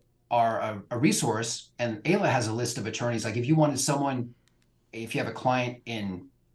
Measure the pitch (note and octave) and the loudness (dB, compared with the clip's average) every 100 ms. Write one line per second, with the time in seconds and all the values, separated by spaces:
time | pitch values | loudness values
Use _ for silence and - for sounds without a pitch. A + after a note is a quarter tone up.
0 | _ _ _ A#2+ A#2 A2 A2 G2+ - A#2+ | _ _ _ 2 2 2 -2 -4 -6 2
1 | D#3+ - A#2 A2 A2+ - - - A#2+ G#2+ | 4 4 2 0 -2 -6 -10 -4 -4 -2
2 | - G3+ F3 A2+ A2 A2 A#2+ - A2 - | 0 2 2 2 0 -2 -2 -4 -6 -4
3 | A#2+ A#2 G#2+ G#2+ A#2+ D#3 D3 B2 - C#3+ | -2 -2 -2 -2 2 4 4 2 0 0
4 | C#3 B2+ A#2+ - _ _ _ _ _ A2+ | 0 -2 -6 -10 _ _ _ _ _ -12
5 | A2+ C#3+ - - C3 B2+ B2 B2 - A2+ | -6 -4 -4 -2 0 2 0 -6 -8 -6
6 | G2 F#2 - _ _ | -4 -6 -10 _ _